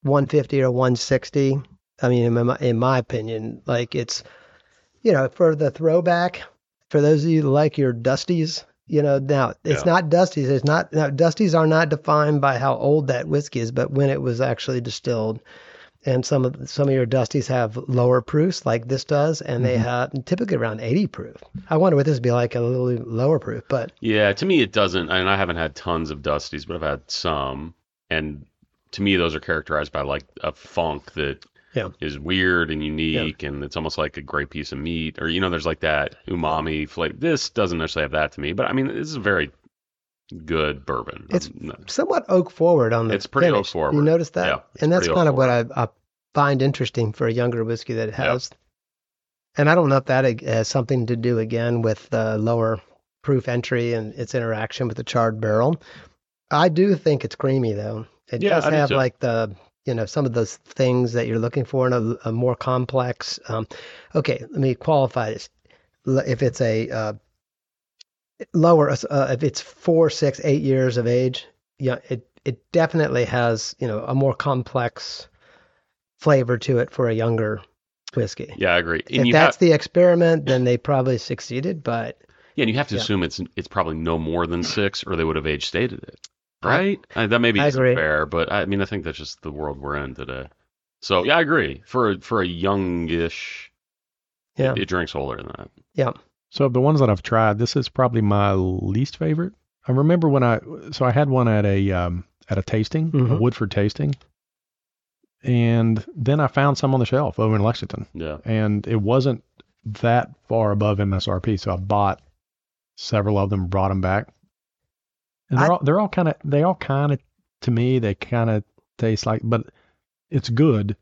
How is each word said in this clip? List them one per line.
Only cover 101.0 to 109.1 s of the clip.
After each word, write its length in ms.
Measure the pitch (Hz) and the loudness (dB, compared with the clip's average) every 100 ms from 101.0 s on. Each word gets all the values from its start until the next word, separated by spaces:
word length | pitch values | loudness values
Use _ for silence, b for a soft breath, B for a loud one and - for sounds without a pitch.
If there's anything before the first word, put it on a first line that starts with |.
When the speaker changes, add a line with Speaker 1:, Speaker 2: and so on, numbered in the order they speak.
Speaker 3:
I 60 | 127 | 2
had 180 | 120 147 | 2 2
one 200 | 131 120 | 2 4
at 180 | 107 101 | 4 2
a, 240 | 98 98 | 2 2
um, 340 | 92 87 87 - _ _ | 0 0 -4 -8 _ _
at 100 | 98 | -4
a 40 | |
tasting, 460 | - 110 107 156 160 | -2 -2 -2 -2 0
a 20 | |
Speaker 1:
Mm-hmm. 280 | 147 123 113 | 2 2 2
Speaker 3:
Woodford 320 | 120 - 104 | 2 0 -4
tasting, 420 | - 101 - 73 71 _ _ _ _ _ _ _ _ _ _ _ _ | 0 0 0 -4 -4 _ _ _ _ _ _ _ _ _ _ _ _
and 640 | - 120 117 117 113 110 - | 0 2 4 4 4 2 -4
then 260 | 180 123 147 | -4 0 2
I 60 | 139 | 2
found 320 | - 143 135 | 2 2 2
some 160 | 139 | 0
on 60 | 131 | 2
the 60 | 120 | 2
shelf 320 | 127 147 - | 0 0 0
over 160 | 110 110 | 2 2
in 60 | |
Lexington. 440 | 104 120 - - 101 | 2 0 -6 -10 -12
Speaker 2:
Yeah. 240 | - 80 76 | -10 -8 -8
Speaker 3:
And 420 | - 110 107 104 101 | -4 0 0 0 0
it 160 | 110 | -2
wasn't 400 | 101 | 2